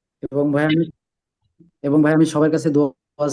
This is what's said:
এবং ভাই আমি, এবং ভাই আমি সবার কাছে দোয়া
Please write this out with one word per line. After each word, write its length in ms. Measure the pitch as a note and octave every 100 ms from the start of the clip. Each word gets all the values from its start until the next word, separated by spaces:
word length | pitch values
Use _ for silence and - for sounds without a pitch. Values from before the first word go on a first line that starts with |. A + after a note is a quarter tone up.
| _ _ -
এবং 140 | C#3 D3
ভাই 100 | C#3+ D#3
আমি, 140 | D#3+ D#3+ - _ _ _ _ _ _ _ _ C#3+
এবং 120 | D3+
ভাই 80 | D3+ D#3+
আমি 100 | D#3
সবার 160 | D3 D#3
কাছে 140 | D#3 D#3+ C#3+
দোয়া 520 | C#3 - _ - D3